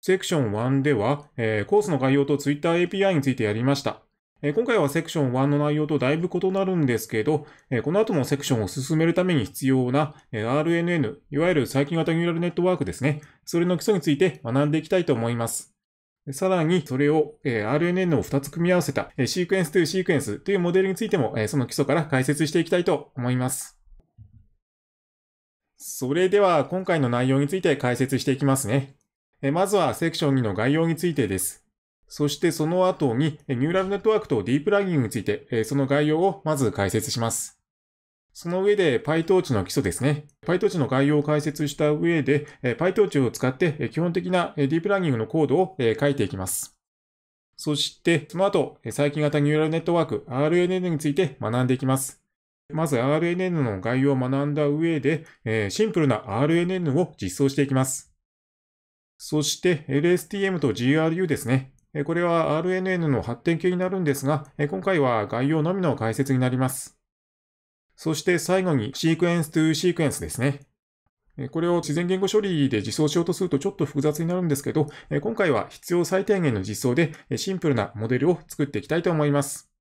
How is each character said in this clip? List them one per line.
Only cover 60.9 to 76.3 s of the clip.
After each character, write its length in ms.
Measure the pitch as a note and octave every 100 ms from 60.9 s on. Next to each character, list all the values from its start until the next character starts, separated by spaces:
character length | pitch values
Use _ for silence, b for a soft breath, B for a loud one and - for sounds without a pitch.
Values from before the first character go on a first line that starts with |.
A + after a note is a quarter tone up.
| D3+
ア 60 | D#3+
ー 20 |
ル 40 | E3
ユ 80 |
ー 40 | F3+
で 100 | B2+
す 100 | A2+
ね。 260 | C3+ C3 _ _
え 80 | D3+
ー、 20 | C#3+
こ 80 |
れ 100 | E3
は 320 | F3 E3+ D#3 D3+
ア 40 |
ー 20 |
ル 120 | F3
エ 60 | F#3
ヌ 120 | F#3
エ 60 | F3+
ヌ 120 | D#3+
の 120 | B2
発 220 | - A#2
展 140 | - E3
系 120 | F#3
に 60 | F3+
な 140 | F#3
る 100 | F#3+
ん 60 | E3
で 100 | C#3
す 100 | C#3
が、 200 | D3+ D3+ -
え 60 |
ー、 60 | D3
今 120 | F#3+
回 180 | F#3 F#3
は 280 | C3+ A#2 G2+
概 220 | A2+ C3+
要 120 | D#3+
の 120 | D#3
み 80 | G3
の 160 | F3+ -
解 160 | A2+
説 180 | A2 C#3
に 80 | C3
な 80 | B2+
り 80 | B2+
ま 140 | C3
す。 280 | C3 - _ _ _ _ _ _ _ _ _ _ _
そ 180 | D#3+ D#3
し 80 |
て 160 | - F3
最 240 | E3 F#3
後 100 | F#3
に 180 | C#3+ G#2+ -
シ 160 | E3
ー 60 | D#3+
ク 100 | F3
エ 80 | E3+
ン 80 |
ス 60 | D#3
ト 100 | E3
ゥ 120 | D#3+
ー 20 |
シ 160 | D#3 F3+
ー 40 |
ク 80 | E3+
エ 60 | D3+
ン 40 |
ス 100 | B2+
で 80 | D#2
す 100 | -
ね。 220 | C3 C#3 - _ _ _ _ _ _ -
え 80 | B2+
ー、 40 |
こ 120 | D#3+
れ 60 | F3
を 80 | F3
自 140 | D#3+
然 140 | D3+ F3
言 120 | F#3
語 80 | F#3+
処 120 | G#3+
理 300 | G3+ E3 C#3
で 120 | A2
実 120 | G2+
装 160 | - D3+
し 60 | D#3+
よ 80 |
う 20 | E3+
と 80 |
す 100 | E3+
る 60 | F#3
と 100 | C#3
ち 80 | G3
ょ 20 |
っ 40 | -
と 100 | D3+
複 160 | D3+
雑 200 | D3+ D3+
に 40 | E3
な 100 | F3+
る 60 |
ん 60 | F3
で 80 | C#3
す 80 |
け 80 | -
ど、 140 | D#3 D3+ B B
え 80 | D3
ー、 20 |
今 160 | F3 A3
回 160 | F#3
は 160 | A#2 -
必 240 | - -
要 120 | F3 E3+
最 180 | F#3+
低 160 | G3